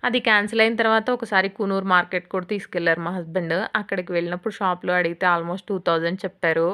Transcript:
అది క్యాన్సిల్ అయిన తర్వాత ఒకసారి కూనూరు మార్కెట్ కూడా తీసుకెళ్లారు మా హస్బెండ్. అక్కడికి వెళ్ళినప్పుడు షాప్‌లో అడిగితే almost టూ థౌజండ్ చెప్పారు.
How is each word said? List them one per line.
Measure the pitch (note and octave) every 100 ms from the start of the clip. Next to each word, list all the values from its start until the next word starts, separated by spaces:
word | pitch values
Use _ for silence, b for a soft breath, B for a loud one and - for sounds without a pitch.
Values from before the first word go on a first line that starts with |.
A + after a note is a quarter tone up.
| B3
అది | A#3+ A#3+
క్యాన్సిల్ | G#3+ G#3 A3 A3
అయిన | A3+
తర్వాత | A3+ A3 A3 B3
ఒకసారి | A3 G3 F#3+ G3
కూనూరు | G3 G3 F#3+ F3+
మార్కెట్ | F3 F#3 - F#3+
కూడా | F3
తీసుకెళ్లారు | G#3 - F3+ E3+ E3 E3+
మా | F#3
హస్బెండ్. | E3 E3+ E3+ E3 G#3+ G#3+
అక్కడికి | G#3 F#3+ F3+ F3
వెళ్ళినప్పుడు | E3+ F3+ - G3+
షాప్‌లో | F#3+ F3+ F3+ F3+
అడిగితే | F3 E3+ F#3 F3
almost | E3+ F#3+ -
టూ | F#3+ F3+
థౌజండ్ | E3 E3 F#3 D3
చెప్పారు. | _ E3+ E3 E3+